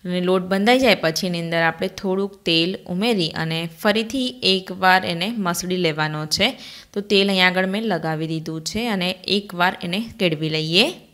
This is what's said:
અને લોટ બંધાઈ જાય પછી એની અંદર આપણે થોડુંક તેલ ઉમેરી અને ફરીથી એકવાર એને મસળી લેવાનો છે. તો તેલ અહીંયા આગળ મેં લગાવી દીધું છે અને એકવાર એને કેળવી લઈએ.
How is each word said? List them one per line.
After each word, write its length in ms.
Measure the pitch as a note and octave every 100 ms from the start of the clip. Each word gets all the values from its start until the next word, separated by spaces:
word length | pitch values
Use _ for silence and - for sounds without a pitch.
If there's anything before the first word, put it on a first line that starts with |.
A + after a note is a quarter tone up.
| F3+
અને 120 | F3+ F3+
લોટ 160 | F#3+ F#3
બંધાઈ 300 | G3 G#3 B3+
જાય 140 | B3+ F#3
પછી 260 | D#3+ D#3 F#3+
એની 140 | F3
અંદર 180 | E3 E3 E3
આપણે 200 | E3 F#3+ -
થોડુંક 340 | F#3+ F#3+ G3 G3 -
તેલ 220 | E3 E3+ G3 -
ઉમેરી 340 | F3+ A3+ G#3+ E3 -
અને 180 | D#3+ D#3+ E3 -
ફરીથી 440 | A3 G#3+ A3 C4+ B3+ B3+ F#3
એકવાર 500 | F#3+ F#3 F#3+ F#3 F#3 F#3
એને 160 | E3+ F#3+ A#3
મસળી 340 | F3+ F3 F3+ F#3 E3+
લેવાનો 340 | D3+ D#3 D#3 D3+
છે. 140 | - G#3+ - - - -
તો 60 | G#3 G3+
તેલ 200 | G3 G3
અહીંયા 220 | F#3+ F3+
આગળ 160 | F3+ F#3
મેં 100 | G3 A3+
લગાવી 360 | F3 D#3+ D#3 D#3+
દીધું 340 | D#3+ D#3+ D#3+ D#3+
છે 120 | G#3 A#3+
અને 140 | G3 F3+ F#3 - G3+
એકવાર 360 | G3+ F3 F3+ - F3+
એને 140 | F#3 A#3 -
કેળવી 340 | F3+ D3+ D#3 D#3
લઈએ. 280 | D#3 F3 C#4+ F#4 -